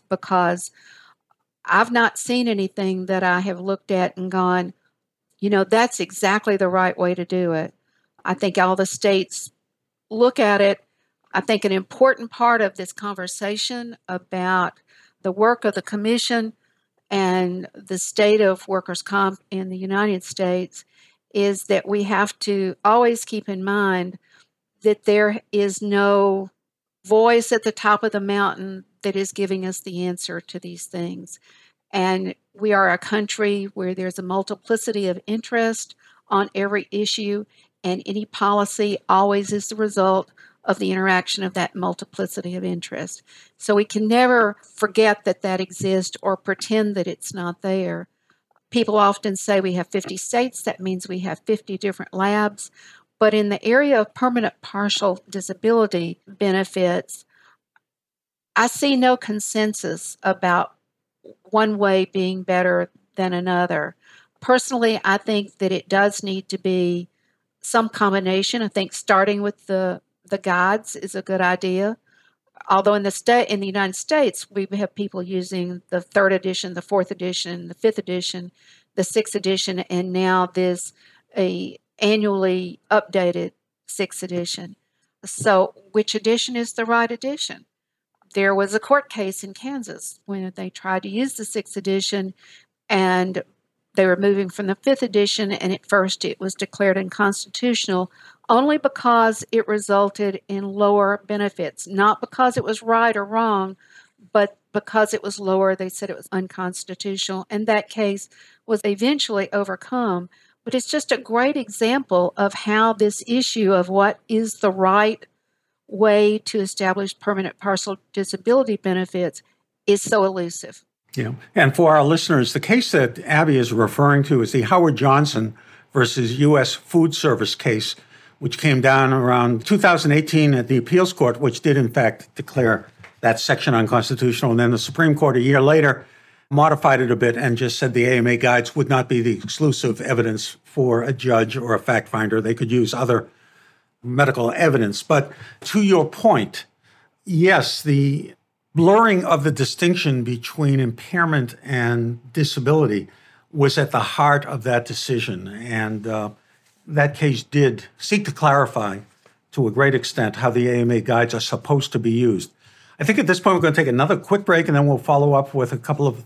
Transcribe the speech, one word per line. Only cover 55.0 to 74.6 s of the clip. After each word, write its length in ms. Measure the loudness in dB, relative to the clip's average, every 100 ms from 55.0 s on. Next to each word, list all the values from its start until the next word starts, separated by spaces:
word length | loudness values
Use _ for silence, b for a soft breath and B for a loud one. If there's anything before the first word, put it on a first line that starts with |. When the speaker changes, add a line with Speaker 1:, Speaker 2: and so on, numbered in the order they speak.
| -2 -2 -8
Speaker 1:
disability 880 | -10 -10 -4 0 2 2 0 -4 -10 -14
benefits, 1000 | -4 0 0 -2 0 0 0 -6 -18 _ b b b _ _ _ _ _ _ _ _ _
I 120 | 0 0
see 280 | 0 0
no 220 | 4 4 2
consensus 1000 | -2 -8 -4 -2 -2 -2 -6 -8 -10 -6
about 540 | -4 0 0 0 -2 _ _ _ _ _ -20 -20
one 340 | -2 0 2 2
way 260 | 2 2
being 380 | 0 -2 -4 -4
better 480 | -2 0 2 0 -2 _ _
than 180 | -4 -4
another. 640 | -2 -2 0 0 -2 -6 -12 b b b _
Personally, 600 | 0 0 0 -2 0 0
I 140 | 0 0
think 400 | 0 -2 -4 -4
that 140 | -4
it 180 | -4 -2
does 320 | 2 2 0
need 260 | -6 -8 -6
to 100 | -6
be 480 | -2 0 0 -2 -8 _ _ _ _ _
some 300 | -2 0 0
combination. 720 | 0 0 0 0 -2 -2 -4
I 60 | -4
think 260 | -4 -4
starting 480 | -6 2 4 4 0
with 240 | -4 -6
the, 360 | -4 -2 -2 -4 _ _
the 140 | -8 -6
guides 580 | -2 2 2 0 -4
is 200 | -12 -10
a 80 | -10
good 180 | -4 0
idea. 560 | 0 0 -2 -2 -2 -6 _ _ _ _ _ -12 0
Although 240 | 2 4
in 80 | 2
the 80 | 0
sta-, 360 | -2 2 2 2
in 120 | -2
the 60 | -4
United 280 | -2 -4
States, 540 | -4 -2 0 0 -2 -10
we 160 | -8